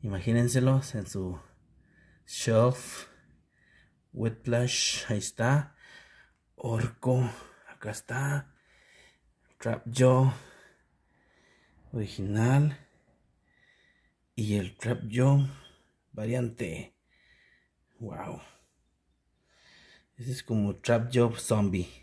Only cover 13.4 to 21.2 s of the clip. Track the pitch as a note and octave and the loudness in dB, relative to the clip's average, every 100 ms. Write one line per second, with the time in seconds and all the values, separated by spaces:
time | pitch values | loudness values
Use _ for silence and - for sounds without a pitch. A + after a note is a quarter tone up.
13.4 | _ _ _ _ _ _ _ _ _ - | _ _ _ _ _ _ _ _ _ -6
14.4 | G#2+ G#2 F#2+ - A2+ A#2+ A2+ A#2 C3 C#3+ | -2 0 -2 -6 -4 -4 -4 2 6 6
15.4 | C3+ - - _ _ _ _ - A2 B2 | 4 -4 -20 _ _ _ _ -8 -4 -2
16.4 | A#2+ A#2 G2 D#2+ - _ _ _ _ _ | -4 -4 -8 -8 -12 _ _ _ _ _
17.4 | _ _ _ _ _ _ A2+ - - - | _ _ _ _ _ _ -14 -12 -12 -14
18.4 | - _ _ _ _ _ _ _ _ _ | -18 _ _ _ _ _ _ _ _ _
19.4 | _ _ _ - - - _ - B2 B2+ | _ _ _ -20 -20 -20 _ -16 -10 -10
20.4 | - A2 G2+ F#2+ - A#2 A#2 B2+ | -4 -2 0 -2 0 0 2 2